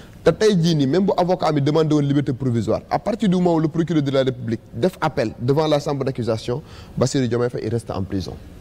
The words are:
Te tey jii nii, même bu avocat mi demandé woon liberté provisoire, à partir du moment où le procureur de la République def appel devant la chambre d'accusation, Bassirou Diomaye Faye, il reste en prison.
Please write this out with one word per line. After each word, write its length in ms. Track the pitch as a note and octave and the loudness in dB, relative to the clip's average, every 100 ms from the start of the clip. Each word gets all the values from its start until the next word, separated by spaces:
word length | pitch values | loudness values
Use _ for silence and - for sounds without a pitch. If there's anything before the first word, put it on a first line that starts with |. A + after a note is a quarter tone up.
| - - | -20 -2
Te 80 | - | 0
tey 220 | B3+ G#3+ | 2 4
jii 220 | F#3+ E3 D#3 | 4 4 2
nii, 100 | C3+ | 2
même 180 | E3+ G3 | 2 2
bu 60 | - | 2
avocat 340 | F3 F3+ D#3+ | 0 0 0
mi 100 | D#3 | 0
demandé 340 | C#3+ D#3 D#3 D3+ | 2 2 2 2
woon 60 | C#3+ | 2
liberté 260 | C#3+ C#3 | 0 0
provisoire, 500 | B2+ C3 A#2 G#2 F2+ - | -2 -2 0 0 -2 -2
à 100 | D3 | -4
partir 280 | - A3 G#3+ | -2 0 2
du 60 | |
moment 220 | F3+ F3+ E3 | 4 4 2
où 20 | |
le 60 | D#3+ | 2
procureur 360 | D#3 E3 D#3+ | 0 0 0
de 60 | C#3 | 2
la 100 | C3+ | 2
République 380 | C3 B2 A#2 A2+ - | 0 -2 -4 -6 -6
def 240 | A#2 F3+ - | -4 -2 -2
appel 320 | D#3+ C#3+ A2 - | -4 -2 -4 -2
devant 260 | A#2+ C#3 D#3 | 0 0 2
la 140 | D3 | 0
chambre 240 | D3 C#3+ | 0 -4
d'accusation, 580 | C3 B2+ A2+ A2 - B2+ - - - - | -4 -4 -2 -2 -4 -6 -8 -18 -10 -2
Bassirou 300 | A#2+ C#3 B2 | 0 0 0
Diomaye 240 | A#2 A#2+ | 0 -2
Faye, 120 | - | -2
il 60 | A2 | -4
reste 200 | A#2 - | -4 -4
en 140 | - | -6
prison. 300 | F#2+ G2 F2+ - - - | -4 -6 -6 -12 -16 -20